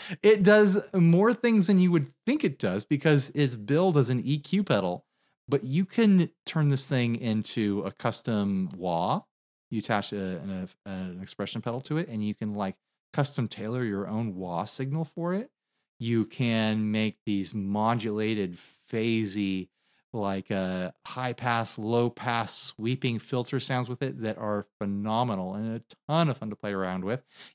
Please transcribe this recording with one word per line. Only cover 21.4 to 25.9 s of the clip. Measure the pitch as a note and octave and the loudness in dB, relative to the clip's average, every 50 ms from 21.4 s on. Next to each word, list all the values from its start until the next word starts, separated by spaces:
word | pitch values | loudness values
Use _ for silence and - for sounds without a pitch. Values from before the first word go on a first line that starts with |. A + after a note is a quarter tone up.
| B2 B2 A#2 A#2 A2+ - - - | -2 0 0 0 0 -2 -6 -6
low | G#2+ A2 A#2 A#2+ A#2+ A#2+ | -4 0 2 2 2 0
pass, | A#2 - - B2 A#2 A#2 A2 - - | -2 -4 -4 -2 -2 -2 -2 -2 -2
sweeping | - - - - - G#2+ A#2 B2+ - - B2+ A2+ G#2 | -2 -2 -4 -4 -4 -4 -2 -2 -2 -2 -2 -2 -4
filter | - - C3+ B2 A#2+ - C#3 B2+ | -4 -4 -4 -4 -2 -2 -4 -4
sounds | - - C3 B2 A#2+ A#2+ | -2 -2 -2 -2 -2 -4
with | B2 - | -4 -6
it | C#3+ C3 - B2+ A2+ | -6 -6 -4 -4 -4
that | A2 G#2 - | -4 -4 -4
are | A2 G#2+ G#2 G#2 G2+ - _ _ | -2 -2 -2 -2 -2 -6 _ _
phenomenal | G#2 G2+ G2+ G2+ G2+ A2 A2 A#2 B2+ A#2+ G2+ F#2+ F2+ F#2 G2 | -4 -4 -2 -2 -2 0 2 2 2 2 0 -2 -4 -4 -6
and | G#2 A2 A2+ A2+ A#2 | -6 -6 -6 -6 -8
a | - _ | -10 _